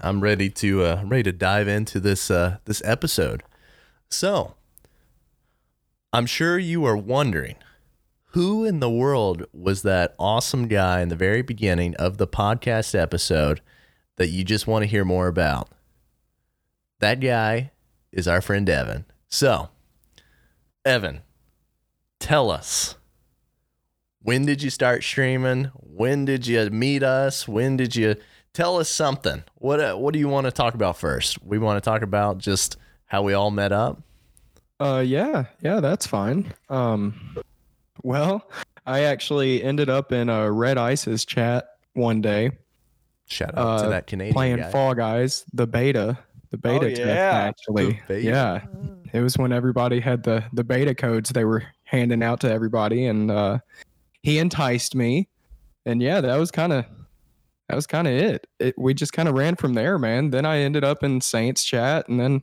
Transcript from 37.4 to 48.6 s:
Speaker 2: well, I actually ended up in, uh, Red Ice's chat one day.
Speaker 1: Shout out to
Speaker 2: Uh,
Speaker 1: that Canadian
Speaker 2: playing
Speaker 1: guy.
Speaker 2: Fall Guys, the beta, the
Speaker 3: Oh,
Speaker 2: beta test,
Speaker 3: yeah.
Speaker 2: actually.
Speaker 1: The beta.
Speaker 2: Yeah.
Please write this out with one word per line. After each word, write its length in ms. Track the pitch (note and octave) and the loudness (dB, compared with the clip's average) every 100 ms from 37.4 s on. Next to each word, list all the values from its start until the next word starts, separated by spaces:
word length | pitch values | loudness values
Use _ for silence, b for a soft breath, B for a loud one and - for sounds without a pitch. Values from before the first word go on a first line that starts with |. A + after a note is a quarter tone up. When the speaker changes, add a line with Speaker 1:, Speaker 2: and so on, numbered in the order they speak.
| - _ _ _ _ - | -14 _ _ _ _ -10
Speaker 2:
well, 480 | B2+ C3+ D#3+ G#3 - B - - - | -4 0 0 -2 -6 B -18 -14 -4
I 140 | C3 | 0
actually 600 | D3 C#3 - D3 C3+ B2+ | 2 0 -2 0 2 0
ended 260 | C3 D3 C#3 | 0 0 2
up 220 | C3+ C3 | 0 0
in, 160 | B2 A#2+ | 0 0
uh, 180 | A2 G#2+ | 0 0
Red 300 | G#2+ A#2+ C3 | 2 2 2
Ice's 460 | A#2+ C#3 - G#2+ | 0 -2 -2 -4
chat 520 | - - A#2+ B2 - - _ | -2 -2 0 0 -4 -18 _
one 280 | C3 A#2 A2 | -2 0 2
day. 280 | G#2+ G#2 A#2+ - _ _ _ _ _ _ - | 0 0 0 -4 _ _ _ _ _ _ -12
Speaker 1:
Shout 240 | - - - | -8 -6 -2
out 240 | A#2 A2+ | 0 2
to 60 | G#2+ | 0
Speaker 2:
Uh, 20 | |
Speaker 1:
that 160 | F#2 - | -2 -4
Canadian 260 | G2 G2+ | -6 -2
Speaker 2:
playing 220 | C3+ C3 A#2+ | 0 2 0
Speaker 1:
guy. 120 | D#2+ | -2
Speaker 2:
Fall 240 | C3+ C3+ | 0 0
Guys, 500 | A#2+ A2 A#2 C3 - - | 2 0 0 0 -2 -6
the 140 | B2 A#2 | -2 0
beta, 520 | A#2 C3+ C#3 G2+ B2+ - - - | 2 2 2 0 -4 -10 -20 -12
the 60 | A2 | -4
Speaker 3:
Oh, 220 | A#2+ C3 | 0 2
Speaker 2:
beta 80 | A#2+ | 0
test, 80 | A#2+ A#2+ | 0 0
Speaker 3:
yeah. 240 | E3+ F#3+ | 2 2
Speaker 2:
actually. 600 | F3 G2+ - - G#2 - | 2 0 -6 -4 0 0
Speaker 1:
The 60 | G#2+ - | -2 -4
beta. 140 | G2 A2 | -2 0
Speaker 2:
Yeah. 340 | C3 A#2 F2+ | 2 2 -2